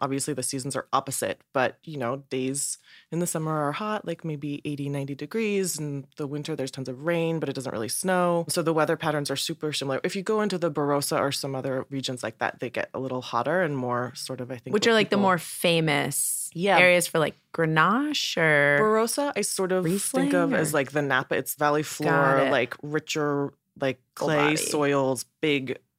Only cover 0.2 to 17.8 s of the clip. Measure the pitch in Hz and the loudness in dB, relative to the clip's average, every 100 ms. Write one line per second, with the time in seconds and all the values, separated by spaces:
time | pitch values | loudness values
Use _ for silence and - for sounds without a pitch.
0.2 | 135 135 127 139 131 131 - 135 - - | -4 -4 -4 -4 -6 -6 -2 -2 -2 -4
1.2 | 104 - _ 135 123 - - 147 120 135 | -4 -6 _ 0 0 -2 -12 -6 -4 -4
2.2 | 139 131 131 139 - - _ - - 160 | -6 -4 -4 -4 -6 -8 _ -20 -8 -4
3.2 | 175 165 156 156 143 143 214 214 170 170 | -2 -2 -2 0 0 -2 -4 -4 -6 -8
4.2 | 165 147 147 143 156 143 143 143 139 143 | -6 -6 -6 -6 -6 -6 -4 -4 -6 -8
5.2 | 147 226 220 202 185 147 147 139 135 - | -6 -2 0 0 -2 -4 -6 -8 -10 -8
6.2 | 147 147 147 151 135 - 131 127 151 170 | -6 -6 -6 -4 -6 -6 -8 -6 -2 0
7.2 | 165 165 139 139 127 107 110 - 185 185 | 0 0 -2 -4 -4 -4 -4 -2 0 2
8.2 | 175 170 165 175 160 160 156 160 160 151 | 2 2 0 -2 2 2 2 2 0 -2
9.2 | 143 139 - 160 151 143 139 131 180 196 | -2 -4 -4 -4 -4 -4 -4 -2 -4 -4
10.2 | 180 214 208 180 175 156 143 143 143 151 | -2 0 0 0 -2 0 0 0 0 0
11.2 | 135 139 143 135 135 131 - 139 127 131 | 0 -2 -4 -6 -4 -4 -6 -6 -6 -6
12.2 | 113 - 120 - 123 117 - - 131 127 | -6 -4 -4 -4 -8 -6 -6 -6 -4 -6
13.2 | 123 120 120 175 170 139 123 123 123 - | -4 -2 0 0 0 -2 -2 -2 -4 -8
14.2 | - 127 123 127 - 202 233 226 202 202 | -10 -10 -10 -10 -2 0 4 4 4 4
15.2 | 196 175 - - 180 170 160 143 139 - | 4 2 0 -2 2 4 4 2 0 -2
16.2 | - - - 165 196 175 180 180 175 165 | -4 -4 -6 -2 4 6 8 6 4 2
17.2 | 147 - _ - 160 160 | 0 -2 _ 0 2 6